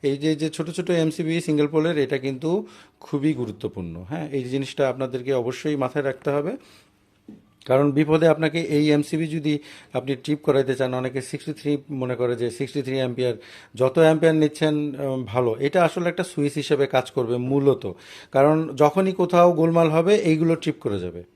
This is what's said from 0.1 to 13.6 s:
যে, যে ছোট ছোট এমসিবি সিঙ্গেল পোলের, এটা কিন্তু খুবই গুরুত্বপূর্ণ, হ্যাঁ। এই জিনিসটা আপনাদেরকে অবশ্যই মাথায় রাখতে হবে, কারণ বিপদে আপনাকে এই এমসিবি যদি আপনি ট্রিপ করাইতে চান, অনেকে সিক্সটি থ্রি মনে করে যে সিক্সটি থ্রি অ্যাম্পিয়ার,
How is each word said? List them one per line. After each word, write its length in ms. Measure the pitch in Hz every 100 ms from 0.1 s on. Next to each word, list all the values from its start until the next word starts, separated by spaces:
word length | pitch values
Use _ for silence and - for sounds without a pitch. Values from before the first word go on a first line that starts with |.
| 139
যে, 180 | 151
যে 140 | 156 156
ছোট 200 | 156 160
ছোট 200 | 170 175
এমসিবি 500 | 175 160 156 160 165
সিঙ্গেল 260 | 165 151 147
পোলের, 320 | 156 160 156
এটা 200 | 135 135
কিন্তু 480 | 131 131 147 185 214 - - _
খুবই 320 | - 147 143
গুরুত্বপূর্ণ, 720 | 139 117 101 107 - 87 82 90
হ্যাঁ। 200 | 156 151
এই 140 | 139
জিনিসটা 440 | 123 135 135 - 135
আপনাদেরকে 460 | 127 131 123 123
অবশ্যই 420 | 135 120 127 151 147
মাথায় 280 | 131 147
রাখতে 260 | 139 131 -
হবে, 260 | 143 151 262 - - _ _ _ _ - - _ _
কারণ 280 | - 131 147
বিপদে 360 | 139 151 160 160
আপনাকে 320 | 156 160 160
এই 320 | 165 147 151
এমসিবি 340 | 147 147 160 160
যদি 320 | 156 147 147 - - -
আপনি 240 | 127 131 131
ট্রিপ 220 | - 147
করাইতে 320 | - 139 131
চান, 200 | 131 127
অনেকে 280 | 127 127 131
সিক্সটি 300 | 127 147 -
থ্রি 260 | 151 147 143 143
মনে 240 | 139 127
করে 220 | 120 123 120
যে 140 | 120
সিক্সটি 320 | 117 131 147
থ্রি 120 | 127
অ্যাম্পিয়ার, 400 | 135 127 123 127 110 - -